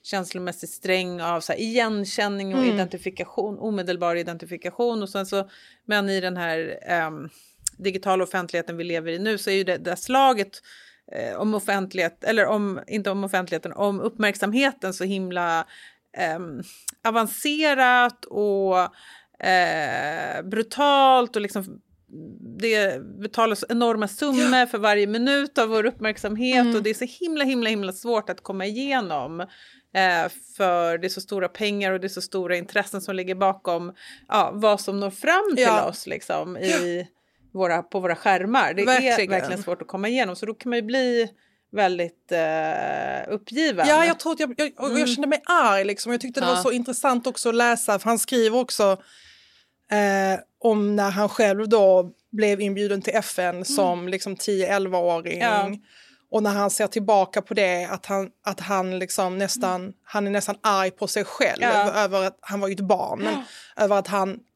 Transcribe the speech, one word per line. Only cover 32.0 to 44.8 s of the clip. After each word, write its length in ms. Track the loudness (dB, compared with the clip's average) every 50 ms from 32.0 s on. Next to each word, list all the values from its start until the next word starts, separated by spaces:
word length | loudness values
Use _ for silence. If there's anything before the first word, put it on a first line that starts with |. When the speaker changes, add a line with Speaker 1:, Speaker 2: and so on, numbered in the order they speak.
| -4
Speaker 1:
är 20 | -6
så 120 | -8 -8
stora 360 | -10 -6 -4 -4 -2 -2 -2
intressen 440 | -4 -4 -2 -2 -2 -2 -2 -8 -8
som 140 | -6 -6 -6
ligger 200 | -6 -4 -4 -2
bakom, 580 | 2 2 0 0 0 _ -4 -4 -2 -4 -8 -12 -16 -20 -20 -20 -20 _
ja, 240 | 0 2 2 2 2 0
vad 280 | 2 4 4 4 2
som 180 | 0 -4 -4 -4
når 100 | -4 -6
fram 460 | -6 -2 2 4 4 4 4 2 2
till 80 | 4 4
Speaker 2:
Ja. 200 | 4 4 4 2
Speaker 1:
oss 220 | 0 -4 -8 -8
liksom, 500 | -8 -8 -8 -4 -4 -4 -4 -4 -6 -8 -4
Speaker 2:
Ja. 60 | 0
Speaker 1:
i 400 | 0 0 0 0 -2 -4 -4 -6 -10 _ _ _ _ _ _ _ _ -2
våra, 300 | 0 2 2 2 0 -2
på 160 | _ -6 -2
våra 160 | -2 -2 -2
skärmar. 580 | 2 4 4 4 4 2 2 4 4 4 4 2
Det 120 | 2 2
Speaker 2:
Verkligen. 340 | 4 4 4 4 4 2 2
Speaker 1:
är 60 | 2 2 0 -2
verkligen 240 | 0 -2 -4 -4 -4
svårt 180 | -6 -6 -6
att 60 | -6
komma 200 | -8 -6 -4 -2
igenom, 280 | 0 0 0 0 -2 -4
så 100 | -8 -8
då 80 | -8 -8
kan 160 | _ -4 -2
man 80 | -2
ju 60 | -2 -2
bli 460 | 0 0 2 2 2 2 2 0 -2 _ _ _ _ _ _ _ _
väldigt, 600 | 0 2 2 2 2 0 -4 -6 _ _ _ _
eh, 1000 | -2 0 0 0 0 0 0 -2 -2 -2 -2 -4 -4 -4 -4 -4 -4 -6 -6 -6 -8
uppgiven. 540 | -8 _ -6 -2 0 0 0 2 2 4
Speaker 2:
Ja, 180 | 6 6 6 6
jag 140 | 4 2 0
tror 140 | -2 -4 -2
att 60 | -2
jag, 140 | -2 -4 -2
jag, 140 | -4 -4 -4 -4
och 120 | -6